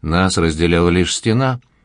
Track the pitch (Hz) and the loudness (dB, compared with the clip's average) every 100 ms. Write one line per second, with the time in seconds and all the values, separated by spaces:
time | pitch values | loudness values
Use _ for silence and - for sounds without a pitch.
0 | 78 85 95 90 82 78 85 85 87 87 | -4 0 0 0 -2 0 0 2 2 2
1 | 87 - 113 113 131 123 - _ | 0 -2 -2 0 -2 -4 -12 _